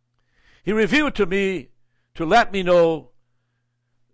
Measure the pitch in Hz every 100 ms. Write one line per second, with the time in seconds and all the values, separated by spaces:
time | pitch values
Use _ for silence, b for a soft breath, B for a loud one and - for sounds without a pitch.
0 | _ _ _ _ _ _ - 214 208 294
1 | 294 - 190 196 190 180 - _ _ _
2 | _ - 160 220 214 202 180 175 165 156
3 | 127 _ _ _ _ _ _ _ _ _
4 | _